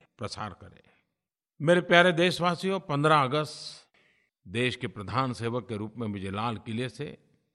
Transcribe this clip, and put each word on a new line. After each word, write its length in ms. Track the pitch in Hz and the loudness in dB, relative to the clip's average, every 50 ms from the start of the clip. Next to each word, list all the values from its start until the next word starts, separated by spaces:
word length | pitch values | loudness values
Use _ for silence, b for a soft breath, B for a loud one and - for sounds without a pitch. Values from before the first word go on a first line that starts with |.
| _ _ _ | _ _ _
प्रसार 360 | - 107 101 - - 107 104 90 | -10 -10 -10 -8 -10 -10 -10 -12
करें। 280 | - 98 87 85 - _ _ _ _ _ _ _ _ _ _ _ _ _ _ _ - | -14 -20 -20 -20 -20 _ _ _ _ _ _ _ _ _ _ _ _ _ _ _ 0
मेरे 200 | 143 156 175 180 | 2 4 4 4
प्यारे 300 | 175 - 180 170 175 180 | 4 6 6 8 8 6
देशवासियों, 680 | 170 160 175 185 - - 165 175 175 - - 190 196 190 | 6 4 2 2 2 0 0 0 0 -2 -2 -4 -4 -4
पन्द्रह 420 | - - 143 143 147 156 156 151 | -4 -4 0 2 4 6 6 6
अगस्त 640 | 135 127 135 151 151 147 - - - - - - - _ _ _ _ _ _ _ _ _ _ _ - | 4 2 0 -2 -4 -4 -8 -12 -14 -16 -16 -18 -20 _ _ _ _ _ _ _ _ _ _ _ -16
देश 280 | 95 90 117 123 127 - | -8 -4 -2 0 0 -2
के 120 | - - | -4 -6
प्रधान 460 | 110 - 107 101 92 95 123 135 127 120 | -8 -8 -10 -8 -4 -2 -2 -2 -2 -4
सेवक 360 | - 117 117 117 127 - - | -4 -4 -4 -4 -4 -6 -6
के 80 | 110 | -6
रूप 160 | 101 107 107 - | -6 -8 -8 -8
में 100 | 120 117 | -6 -6
मुझे 240 | 107 104 101 92 98 | -6 -6 -6 -6 -6
लाल 260 | 95 104 110 120 113 | -4 -4 -4 -4 -4
किले 320 | 101 - 120 110 113 127 123 | -6 -8 -6 -6 -4 -6 -6
से 280 | - - 143 80 - - _ _ _ _ _ _ _ | -8 -10 -12 -12 -14 -16 _ _ _ _ _ _ _